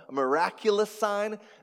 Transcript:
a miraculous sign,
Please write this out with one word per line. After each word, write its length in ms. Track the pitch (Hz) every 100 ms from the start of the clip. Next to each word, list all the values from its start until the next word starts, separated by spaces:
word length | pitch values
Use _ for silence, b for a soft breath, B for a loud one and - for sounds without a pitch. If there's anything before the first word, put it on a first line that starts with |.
| -
a 40 |
miraculous 800 | 135 131 147 180 - 214 202 214
sign, 480 | - 214 202 214 214 B B